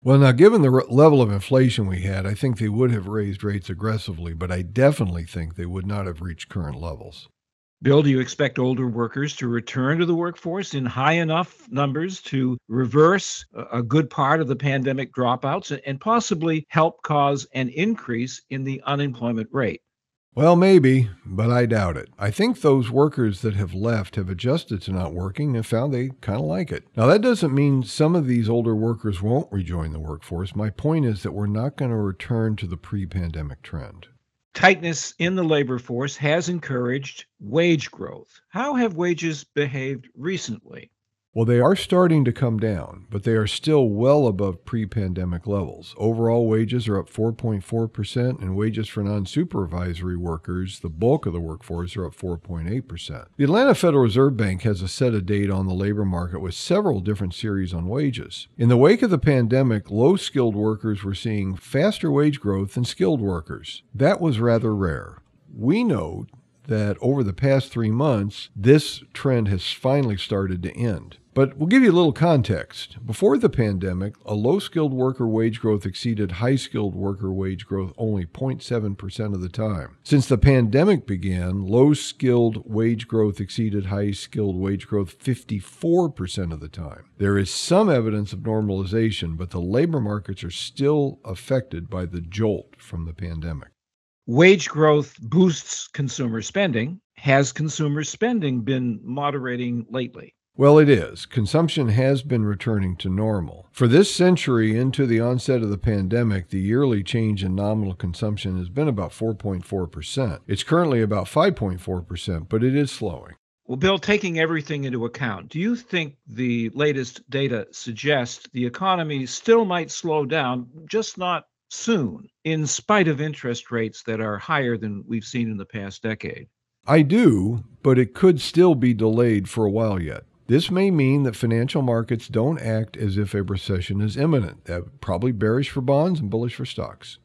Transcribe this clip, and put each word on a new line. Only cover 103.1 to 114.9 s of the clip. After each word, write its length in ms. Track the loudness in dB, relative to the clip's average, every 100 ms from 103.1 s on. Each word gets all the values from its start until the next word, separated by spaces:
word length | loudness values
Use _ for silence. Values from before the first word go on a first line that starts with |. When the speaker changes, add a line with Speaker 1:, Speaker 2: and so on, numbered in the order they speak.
| -2 -2 -2 -6 -12 -20
Speaker 1:
For 160 | 0 6
this 200 | 6 6
century 720 | 4 4 4 2 2 2 2
into 260 | 0 0 2
the 140 | 2
onset 420 | 2 -2 0 0
of 80 | 0
the 80 | -2
pandemic, 680 | 0 0 0 0 0 -2 -4
the 140 | -4
yearly 420 | 0 2 2 0
change 400 | -2 -2 0 -2
in 120 | -2 -2
nominal 380 | -2 -2 -4
consumption 640 | -4 -6 -4 -4 -4 -4 -6
has 120 | -6
been 180 | -2 -2
about 240 | -2 -6
four 240 | -6 -6 -4
point 300 | -6 -6 -6
four 200 | -6 -6
percent. 560 | -10 -10 -4 -4 -4 -6
It's 160 | -6
currently 380 | 0 2 2 2
about 260 | 2 0 -2
five 300 | 2 2 2
point 240 | -4 -6
four 200 | -6 -8
percent, 460 | -6 -10 -6 -6 -2
but 160 | 0
it 100 | 2
is 160 | 2 -2
slowing. 460 | -4 -8 -8 -14 -20 _ _ -10
Speaker 2:
Well, 80 | -2
Bill, 240 | 0 0
taking 400 | 0 0 0 -2
everything 460 | 0 -2 -4 -6
into 180 | -4